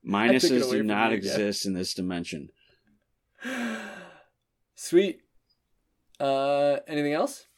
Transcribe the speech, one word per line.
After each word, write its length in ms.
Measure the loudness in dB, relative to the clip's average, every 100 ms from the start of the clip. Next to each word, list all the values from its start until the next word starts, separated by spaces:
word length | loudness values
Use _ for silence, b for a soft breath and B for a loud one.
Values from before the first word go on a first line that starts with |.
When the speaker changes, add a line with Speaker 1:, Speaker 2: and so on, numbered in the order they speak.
| -2
Speaker 1:
I 280 | 0 4 4
took 60 |
it 60 | 4
Speaker 2:
Minuses 80 | 2
Speaker 1:
away 80 | 2
Speaker 2:
do 60 | 0
Speaker 1:
from 80 | 0
Speaker 2:
not 240 | 2 2
Speaker 1:
you 80 | 0
again. 120 | -2
Speaker 2:
exist 340 | -2 -2 -2 -4
in 80 |
this 180 | -4 -4
dimension. 560 | -6 -4 -6 -8 -10 -12 _ _ _ _ _ _ _ _ _
Speaker 1:
<gasps> 240 | -10 -8 -6 -8 -12 -16 -18 B B _ _ _ _
Sweet. 460 | -16 4 4 4 -2 _ _ _ _ _ _ _ _ _ _
Uh, 580 | 0 2 2 2 2 0 -2
anything 260 | -2 0
else? 340 | 0 -2 -4 -20